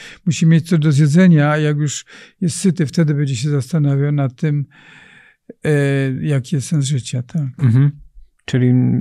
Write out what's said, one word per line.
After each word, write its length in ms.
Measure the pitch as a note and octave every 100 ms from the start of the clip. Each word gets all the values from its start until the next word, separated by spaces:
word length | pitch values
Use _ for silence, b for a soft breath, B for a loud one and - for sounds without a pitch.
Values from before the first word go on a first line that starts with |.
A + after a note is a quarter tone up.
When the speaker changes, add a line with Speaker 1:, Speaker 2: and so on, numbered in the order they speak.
| B B F3+
Speaker 1:
musi 200 | - E3
mieć 240 | E3 E3
co 80 | F3
do 140 | D#3
zjedzenia, 580 | C#3 D3+ E3 F#3 D#3 D3
a 60 | D3+
jak 200 | D3+ D3
już 280 | D3 - - B B B
jest 160 | F3 -
syty, 280 | F#3+ D3+ C#3+
wtedy 280 | - D#3
będzie 220 | C#3+ C#3+ A#2+
się 140 | D3
zastanawiał 640 | C#3+ - E3 C#3+ C#3 C#3+
nad 240 | D3 C3+ B2+
tym, 300 | D#3 D3 C3+ B B B B B B B - - D3+
e, 40 | D3 C#3 C#3 C3+ C3
jaki 340 | D#3 C#3 B2 C#3+
jest 120 | -
sens 180 | D#3 C3+
życia, 380 | C#3 - B2
tak. 180 | B2 E3 C#3 -
Speaker 2:
Mhm. 320 | C3 A#2+ C#3+ D3 - - - _ _
Czyli 280 | C3 B2 B2+ B2 B2